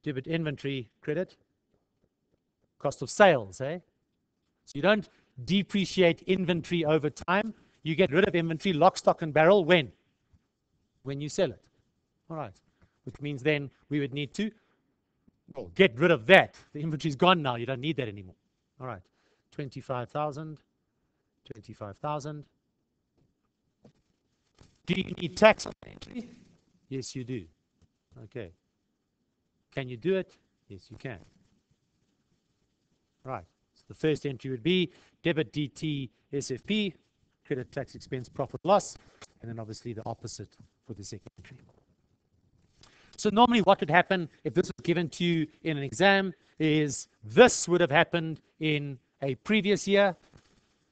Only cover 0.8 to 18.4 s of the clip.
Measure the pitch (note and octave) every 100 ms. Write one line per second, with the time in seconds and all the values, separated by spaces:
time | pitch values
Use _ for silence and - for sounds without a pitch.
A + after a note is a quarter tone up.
0.8 | A#2 _ - D3+ F#3 _ _ _ _ _
1.8 | _ _ _ _ _ _ _ _ _ _
2.8 | C#3+ - C3 - G3+ C#3+ G2 - C3 F3
3.8 | _ _ _ _ _ _ _ _ - C#3+
4.8 | E3+ G#3+ - _ _ - B2 G3 F3+ G3+
5.8 | F3+ - F3 E3 - F#3+ F3 F3 - F3
6.8 | D3+ D#3+ C#3+ - - F#3+ A3 - _ _
7.8 | D3+ D#3 F#3 D3+ G3+ E3+ E3 D#3+ G3 D#3
8.8 | F3 - - E3 D#3+ D3 D#3+ G3+ D#3 F3
9.8 | A#2+ _ _ _ _ _ _ _ _ _
10.8 | _ _ C3+ C#3 D3 - E3 G2+ _ _
11.8 | _ _ _ _ _ D#3+ A#2+ - _ _
12.8 | _ _ - - D3 C#3 C#3+ D3 C#3 _
13.8 | _ D3 C#3 C#3 D3 - G#3+ - _ _
14.8 | _ _ _ _ _ _ _ - F2 -
15.8 | F#3+ A2+ F3 D3+ A2 F#3+ A2+ - _ D3
16.8 | D#3+ D3+ E3 C#3 F3+ F3+ C#3 A#2+ A#2+ C3
17.8 | D3 D3 A#2+ G2+ F#2 _